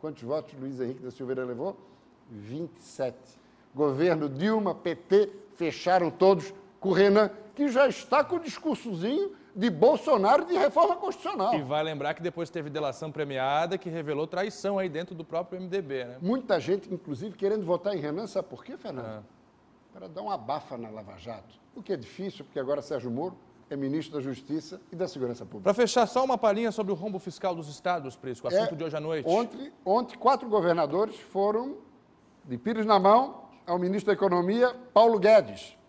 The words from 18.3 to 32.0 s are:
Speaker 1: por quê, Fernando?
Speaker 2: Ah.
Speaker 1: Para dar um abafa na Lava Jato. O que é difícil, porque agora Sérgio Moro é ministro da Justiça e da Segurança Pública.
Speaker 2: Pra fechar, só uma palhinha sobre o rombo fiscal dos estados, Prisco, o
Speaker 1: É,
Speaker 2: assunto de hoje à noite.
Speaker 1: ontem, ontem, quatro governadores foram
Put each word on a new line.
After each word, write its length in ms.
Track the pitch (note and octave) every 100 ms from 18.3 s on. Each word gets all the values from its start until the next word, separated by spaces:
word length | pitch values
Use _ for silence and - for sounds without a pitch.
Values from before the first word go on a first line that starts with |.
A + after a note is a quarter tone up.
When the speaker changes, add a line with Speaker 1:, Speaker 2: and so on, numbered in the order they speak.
| F#3+ -
Speaker 1:
por 160 | B2 -
quê, 100 | F#4
Fernando? 280 | - C3+ A2+
Speaker 2:
Ah. 180 | G#2+ F2+ _ _ _ _ _ _
Speaker 1:
Para 140 | F#3 F#3
dar 140 | D#3+
um 80 | G#3
abafa 480 | F3+ A2 D3 - B2
na 120 | A#2
Lava 280 | G#2+ G2+ -
Jato. 420 | A#2 A2 - _ _ -
O 60 |
que 100 | G3+
é 60 | F3
difícil, 480 | A2+ - F#3+ - C#3+
porque 140 | D3
agora 240 | C3 D3
Sérgio 260 | - C#3 A#2+
Moro 260 | A#2 F3 F3 _ _ _
é 80 | C#3+
ministro 420 | C3+ D3+ D3+ D3
da 60 |
Justiça 560 | C3+ B2 - D#3 D3+ F#3 -
e 40 | E3+
da 120 | F3+
Segurança 360 | C#3 B2 A#2+
Pública. 200 | G2+ G#2+
Speaker 2:
Pra 100 | F#3+
fechar, 320 | G3+ A#3 B3+ A3
só 160 | B3
uma 140 | C4 A#3+
palhinha 340 | A3+ G3+ A#3
sobre 200 | G#3+ G3
o 40 | F3
rombo 220 | G#3 G3
fiscal 360 | - - F#3+ E3+
dos 120 | D3
estados, 480 | C#3+ F3+ F3 C#3 -
Prisco, 320 | C3 A#2 C3
o 40 |
Speaker 1:
É, 60 | F3+
Speaker 2:
assunto 180 | A3 D#3+
de 80 |
hoje 120 | D#3+ D#3
à 40 |
noite. 280 | D#3 D#3+ D#3+
Speaker 1:
ontem, 440 | F#3+ A#3 - C#4 -
ontem, 340 | F#3 G#3+ B3 -
quatro 300 | A#3+ C4+ B3+
governadores 720 | G#3 F3 E3+ D3 E3 G#3+ -
foram 580 | - F#3+ G3+ G#3+ C4 G4+ - _